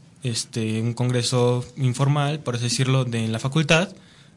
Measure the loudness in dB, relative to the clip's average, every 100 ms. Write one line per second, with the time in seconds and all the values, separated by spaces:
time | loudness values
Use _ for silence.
0 | -20 -10 -6 -6 -6 -4 -2 -2 -2 -2
1 | 0 0 0 2 2 2 -4 -2 -2 2
2 | 2 2 0 -2 -4 -4 -2 0 2 2
3 | 0 -2 -2 -2 -2 -2 4 4 2 -4
4 | -20 -20 -20